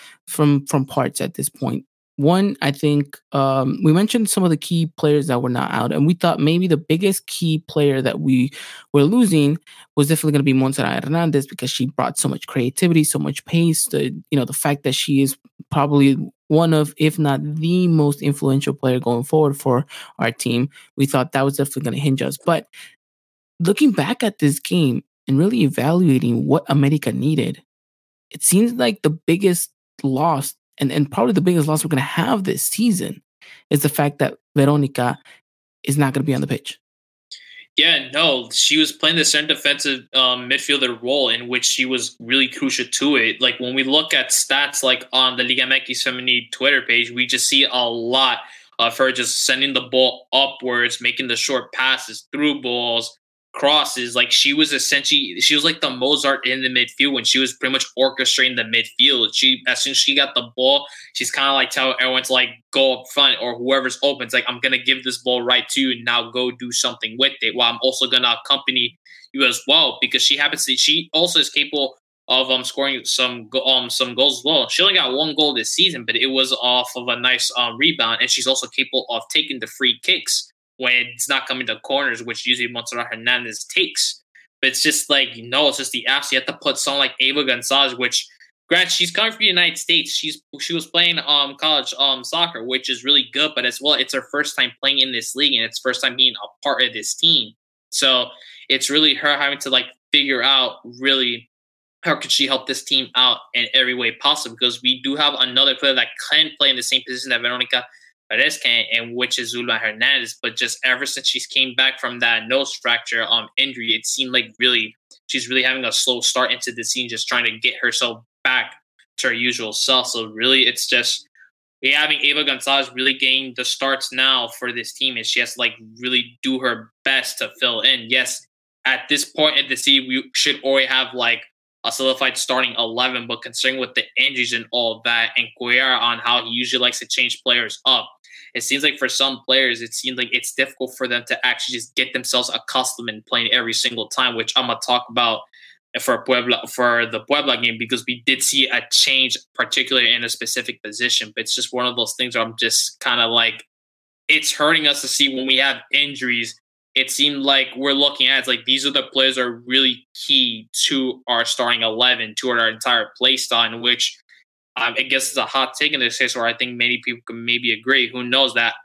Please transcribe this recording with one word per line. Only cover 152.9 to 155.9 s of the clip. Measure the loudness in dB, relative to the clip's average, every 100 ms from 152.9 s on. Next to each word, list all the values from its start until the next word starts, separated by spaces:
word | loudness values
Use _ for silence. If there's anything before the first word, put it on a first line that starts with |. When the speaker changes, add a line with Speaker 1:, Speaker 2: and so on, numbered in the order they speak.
| -4
Speaker 2:
kinda | -2 0 2
like, | 2 0 -2 -16 _ _ _ _ _ 0
it's | 0 0
hurting | 0 2 2 2
us | -2
to | -2
see | 0 0
when | 0 0
we | 2
have | 2 -2 -2